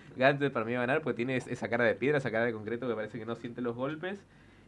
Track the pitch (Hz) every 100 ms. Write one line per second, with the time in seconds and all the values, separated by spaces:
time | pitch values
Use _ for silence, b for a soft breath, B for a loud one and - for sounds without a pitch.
0 | b 120 131 143 139 123 110 123 120 156
1 | 151 117 123 127 - 120 107 117 117 -
2 | 127 147 131 110 120 110 107 120 131 107
3 | 107 120 110 113 123 117 123 117 139 156
4 | 180 202 - b b b